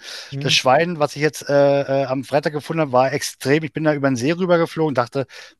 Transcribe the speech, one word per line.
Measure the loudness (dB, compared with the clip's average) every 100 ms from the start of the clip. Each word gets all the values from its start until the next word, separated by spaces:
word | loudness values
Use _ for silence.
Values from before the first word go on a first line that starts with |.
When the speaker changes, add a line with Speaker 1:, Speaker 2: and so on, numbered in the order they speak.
| -10 -16 -12
Speaker 1:
Mhm. | -6
Speaker 2:
Das | 0
Schwein, | 2 4 4 2 -2
was | -4 0
ich |
jetzt, | -2 -2 0
äh, | 4 4 2 0 -2
äh, | -2
am | -4
Freitag | -2 -2 -2
gefunden | -6 -4 -4
habe, | 2
war | 2 2
extrem. | 0 -6 -4 0 0
Ich | 0
bin | -2
da | 0 0
über | 0
den | 0
See | -2
rübergeflogen | 0 2 2 0 -2 -2
und | 0
dachte, | -2 -4 -6 -10 -20